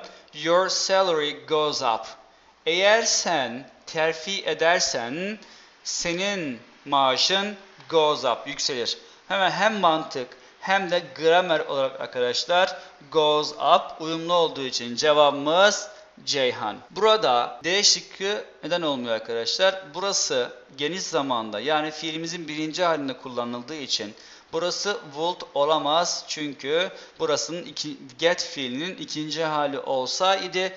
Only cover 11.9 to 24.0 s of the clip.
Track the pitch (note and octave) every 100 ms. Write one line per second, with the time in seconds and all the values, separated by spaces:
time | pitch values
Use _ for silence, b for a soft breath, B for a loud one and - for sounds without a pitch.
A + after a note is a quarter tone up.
11.9 | C3 B2 B2+ B2 A#2+ - F3 F#3+ - B
12.9 | - C#3 D#3 D3+ D3+ D3 - C#3+ F3+ -
13.9 | - D#3+ E3 E3 F3 D#3 C#3 C3 - A#2+
14.9 | A#2 D3+ D3 C#3+ C#3 D3 F3 G#3 G3+ -
15.9 | B B - - C#3 B2+ A2+ A2 G2+ -
16.9 | E3+ A3 G#3+ C#3+ A#2+ B2 - E3 G3 F#3+
17.9 | F3 - - G3 G#3 - - D3+ F3 D#3
18.9 | C3 A#2+ A2 A#2+ A2+ A#2 - F#3+ F#3+ D3
19.9 | E3+ G3 F#3 - C3 A#2+ - - A2+ D3
20.9 | F#3 - D#3+ C3+ A#2+ A2 G#2 C3+ D3+ D#3
21.9 | - D#3+ D#3+ E3+ F3+ D3+ D3+ D#3 D#3+ F3
22.9 | D#3 C#3 B2+ C3 A#2+ A#2+ A#2+ B2 D#3 B2+
23.9 | -